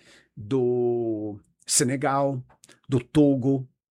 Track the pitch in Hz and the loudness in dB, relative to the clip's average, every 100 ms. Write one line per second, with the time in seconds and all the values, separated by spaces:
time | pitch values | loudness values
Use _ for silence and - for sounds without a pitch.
0 | _ - _ - 104 135 123 123 120 120 | _ -20 _ -16 -4 0 0 0 0 0
1 | 113 107 107 101 - _ - - 127 135 | -2 -4 -6 -10 -18 _ -2 0 0 -2
2 | 139 139 139 131 - _ - - - 131 | -2 -2 -2 -4 -10 _ -20 -20 -4 -2
3 | - 151 143 131 135 135 131 _ _ | 0 4 4 4 0 -2 -4 _ _